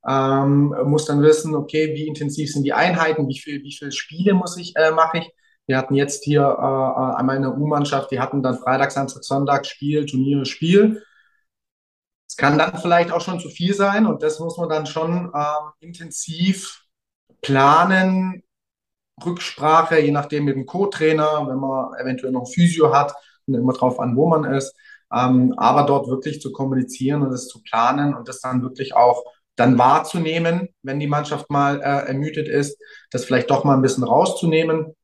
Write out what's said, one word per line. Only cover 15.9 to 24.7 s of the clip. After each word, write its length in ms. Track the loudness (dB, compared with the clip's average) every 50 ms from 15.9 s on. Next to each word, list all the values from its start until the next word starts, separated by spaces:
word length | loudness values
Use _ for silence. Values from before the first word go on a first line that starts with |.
| -18 -18 -16 -14 -12 -12 -10 -10 -4 -2 0 0 0 -2 -6 -14 -16 -18 _ _ _ _ _ _ _ _ _ _ _ _
planen, 1000 | -2 0 4 6 6 6 6 6 6 4 4 2 2 2 2 0 -2 -2 -6 -10 _ _ _ _ _ _ _ _ _ _ _ _ _ _ _ -8
Rücksprache, 760 | -8 -6 -6 -6 -8 -12 -8 -2 2 4 4 4 4 4 2 2
je 120 | 4 4
nachdem 340 | 0 0 -2 -4 -4 -2 -2
mit 100 | -2 -2
dem 80 | -4 -6
Co-Trainer, 840 | -6 -4 -2 -2 -2 0 0 2 2 4 4 2 2 0 0 -2
wenn 120 | -4 -4 -4
man 340 | -4 -4 -4 -4 -4 -6 -8 -8
eventuell 320 | -6 -6 -6 -4 -4 -4
noch 160 | -4 -4 -6 -4
Physio 420 | 0 2 2 2 4 4 4 6 6
hat, 180 | 4 2 2 -4 -14 _ _ _ _ _
kommt 140 | -4 -2 0
immer 160 | 0 0 0
drauf 260 | 2 0 0 0 0
an, 160 | -4 -2 0
wo 100 | 2 2
man 180 | 2 2 2 0
ist, 300 | -2 -2 -4 -4 -6